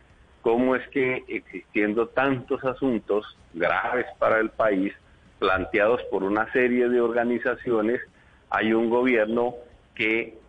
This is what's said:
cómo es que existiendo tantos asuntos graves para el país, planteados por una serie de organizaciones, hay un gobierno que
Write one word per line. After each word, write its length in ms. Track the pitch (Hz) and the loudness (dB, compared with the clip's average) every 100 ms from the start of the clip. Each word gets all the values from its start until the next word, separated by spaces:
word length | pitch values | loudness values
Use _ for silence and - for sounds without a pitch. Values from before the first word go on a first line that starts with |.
| _ _ - _ | _ _ -20 _
cómo 340 | 117 117 127 127 | 0 2 2 0
es 100 | - | -2
que 340 | 139 131 131 - | -2 -2 -2 -6
existiendo 800 | 107 - 92 - 107 104 107 113 | -10 -10 -14 -6 -2 0 0 -2
tantos 540 | - 139 131 - 131 131 | 0 0 -2 -4 -4 -4
asuntos 600 | 127 135 113 - 101 - - - | -2 -2 -2 -2 -2 -4 -12 -16
graves 540 | 85 85 87 104 127 - - | -4 0 0 -2 -2 -4 -2
para 220 | 117 110 | 2 2
el 80 | 110 | 0
país, 420 | - 110 98 98 - - - - - | 0 0 2 -2 -6 -18 -20 -20 -4
planteados 640 | 101 92 90 107 104 123 - | 0 0 0 2 2 2 -2
por 140 | 98 95 | -2 0
una 260 | 104 113 | 0 0
serie 380 | 131 123 123 120 | 0 2 2 2
de 100 | 123 | 2
organizaciones, 1000 | 117 120 120 120 123 117 131 113 107 123 - - - - - | 2 0 0 -2 -2 -4 -2 0 0 -2 -6 -20 -20 -20 -6
hay 240 | 98 107 | -2 2
un 160 | 113 117 | 2 2
gobierno 680 | 120 127 120 107 117 120 120 - - _ | 2 2 2 2 0 -2 -4 -14 -20 _
que 440 | - 110 113 113 - | -4 -2 -2 -4 -12